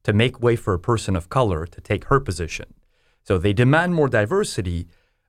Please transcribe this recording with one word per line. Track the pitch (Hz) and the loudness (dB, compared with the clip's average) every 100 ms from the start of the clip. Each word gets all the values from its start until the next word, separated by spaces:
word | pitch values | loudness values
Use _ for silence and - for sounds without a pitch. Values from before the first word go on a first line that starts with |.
to | - | 0
make | 107 120 - | 2 2 2
way | 120 | 0
for | 117 - | 0 0
a | 90 | -2
person | - 113 - 92 | 0 -2 0 -4
of | - | -2
color | 131 117 82 | 0 0 -2
to | 82 - | -6 -14
take | - 101 | -6 -6
her | - 135 | 0 0
position. | 139 85 80 - - - _ _ _ _ | 0 -6 -6 -8 -14 -20 _ _ _ _
So | - 95 | -2 0
they | 95 | 2
demand | 101 123 151 175 | 2 4 4 2
more | 170 143 | 0 2
diversity, | 117 104 190 208 - 92 85 85 _ _ _ | 2 0 0 -2 -4 -4 -6 -8 _ _ _